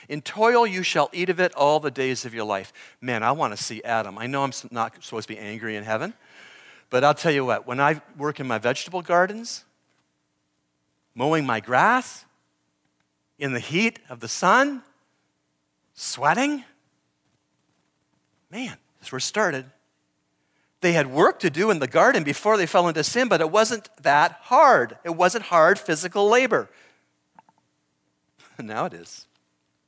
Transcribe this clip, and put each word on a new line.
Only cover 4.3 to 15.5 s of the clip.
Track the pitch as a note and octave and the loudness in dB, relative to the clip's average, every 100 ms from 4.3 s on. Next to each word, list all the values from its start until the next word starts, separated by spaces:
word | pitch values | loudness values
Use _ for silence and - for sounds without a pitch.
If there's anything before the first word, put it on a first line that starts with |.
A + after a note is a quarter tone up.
| C#3 | -4
I'm | C#3 | -4
s-, | - - | -6 -12
not | A#2+ A2+ - | -6 -6 -8
supposed | - A2+ G#2+ | -14 -12 -12
to | |
be | G#2+ | -12
angry | G#2 A2 A2+ G#2+ | -12 -10 -8 -10
in | |
heaven, | G#2+ A2 F3 - _ - - - - - - | -6 -6 -6 -12 _ -20 -20 -20 -20 -20 -4
but | B2+ | 0
I'll | C#3+ | 2
tell | D3+ E3+ | 2 0
you | C#3+ | 0
what, | B2+ G#2 A2 | 0 -2 -4
when | B2+ | 0
I | C#3+ D#3 - - | 0 0 -6 -8
work | D3 D3 | -8 -6
in | C3 | -4
my | A2 | -2
vegetable | A#2 C3 - F3+ | -2 -4 -6 -10
gardens, | F3 F3 F#3+ G#3 A#3 - _ _ _ _ _ _ _ _ _ _ _ _ _ _ _ | 0 2 2 -2 -12 -16 _ _ _ _ _ _ _ _ _ _ _ _ _ _ _
mowing | - C3+ D#3+ C#3 | -4 0 0 0
my | A2+ | -4
grass, | G#2 B2+ F#3 B3+ B3+ - - _ _ _ _ _ _ _ _ _ _ - | 0 2 4 2 -2 -16 -20 _ _ _ _ _ _ _ _ _ _ -10
in | C#3+ | -6
the | B2 | -6
heat | - D#3+ A3+ - - | -4 -2 -2 -4 -18
of | A#2+ | -14
the | A#2 | -10
sun, | - F3+ A3+ C#4+ C4+ - _ _ _ _ _ _ | -2 2 4 2 -2 -14 _ _ _ _ _ _